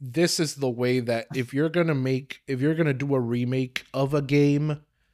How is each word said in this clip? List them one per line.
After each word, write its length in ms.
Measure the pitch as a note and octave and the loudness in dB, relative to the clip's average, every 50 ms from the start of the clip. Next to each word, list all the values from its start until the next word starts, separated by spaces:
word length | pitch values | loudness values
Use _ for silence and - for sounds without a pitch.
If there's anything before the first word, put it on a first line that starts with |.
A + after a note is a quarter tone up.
this 380 | C#3 B2+ A#2+ D#3+ F3 E3 - - | -14 -6 0 0 2 2 2 0
is 160 | E3 D3+ - | -2 -2 -2
the 140 | C#3 C#3 B2+ | -2 -2 -2
way 300 | A#2+ A#2 B2 B2+ B2+ B2+ | 0 0 0 2 2 2
that 280 | A#2+ A2+ A#2 A2+ A2+ - - | 0 0 -2 -2 -4 -4 -6
if 200 | C3+ B2 - - | -6 -6 -4 -2
you're 160 | C3+ D#3 D#3+ | -2 -2 0
gonna 260 | D3+ F3 E3+ E3 D3+ | 0 0 0 0 0
make, 460 | C3+ C3 C3 C3 B2+ C3+ - - - _ - | 0 0 0 -2 -2 -4 -8 -14 -16 _ -6
if 120 | C3+ B2 | -4 0
you're 160 | C3+ D3+ D#3+ | 0 0 2
gonna 180 | D#3+ E3+ D3+ C#3 | 2 2 0 0
do 220 | B2+ C#3+ C#3+ C#3 | 0 -2 0 0
a 40 | C3 | 0
remake 680 | B2 A#2 A#2+ A#2+ B2 B2 C3 C3 C3 B2+ - - - _ - | 0 0 0 -2 0 0 0 -2 -2 -4 -6 -10 -12 _ -2
of 200 | C3 C#3 C3+ D3+ | -2 0 0 0
a 80 | D3 | 0
game, 600 | C#3+ B2+ C#3+ D3 C#3+ C#3+ C#3+ C#3+ D3+ D3+ D3 D3 - _ _ _ _ _ | 0 2 4 4 6 6 4 2 0 -2 -4 -6 -8 _ _ _ _ _